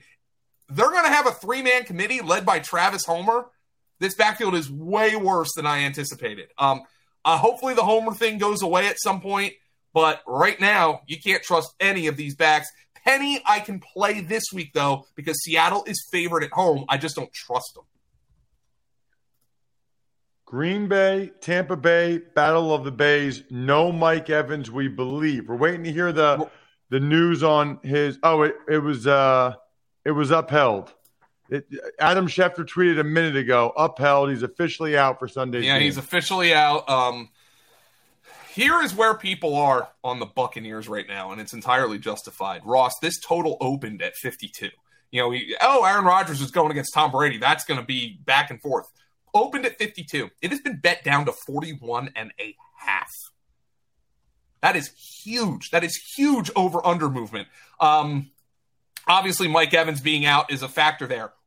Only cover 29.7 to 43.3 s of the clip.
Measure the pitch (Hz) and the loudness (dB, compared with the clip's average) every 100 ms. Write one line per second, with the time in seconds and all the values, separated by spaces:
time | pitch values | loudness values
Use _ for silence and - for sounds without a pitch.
29.7 | _ _ _ 147 151 139 160 - 147 131 | _ _ _ -4 0 2 2 2 2 4
30.7 | 98 - _ _ _ _ _ - 143 - | 2 -6 _ _ _ _ _ -8 -8 -8
31.7 | 139 - - 156 185 175 - 180 175 151 | -14 -12 0 2 2 0 2 0 0 -6
32.7 | 175 175 156 151 160 165 139 123 123 117 | 2 2 2 0 0 0 0 2 2 2
33.7 | - 160 - 143 139 139 123 - - 170 | 2 0 2 2 4 2 -2 -6 -4 -4
34.7 | - 156 147 139 127 131 131 127 120 131 | -4 0 4 4 2 -8 -6 -4 -2 2
35.7 | 139 147 135 - 175 170 185 175 156 147 | 2 2 -2 -2 -2 0 0 4 6 4
36.7 | 147 - 131 123 120 117 _ _ _ _ | 2 0 0 0 -4 -12 _ _ _ _
37.7 | _ _ _ _ _ _ - - 196 277 | _ _ _ _ _ _ -20 -10 0 2
38.7 | 339 285 190 220 214 190 190 165 143 143 | 4 2 2 2 2 -4 -4 -2 2 2
39.7 | 127 - _ 127 123 107 - 120 117 110 | 2 -2 _ -8 -6 -6 -4 -4 -6 -12
40.7 | 110 107 107 101 98 95 104 104 113 123 | -12 -10 -10 -8 -10 -10 -12 -14 -8 0
41.7 | 127 123 104 110 101 - - 98 87 101 | 0 0 -4 -8 -10 -10 -10 -8 -8 0
42.7 | 131 123 - 160 175 - | 2 2 0 -6 -6 -4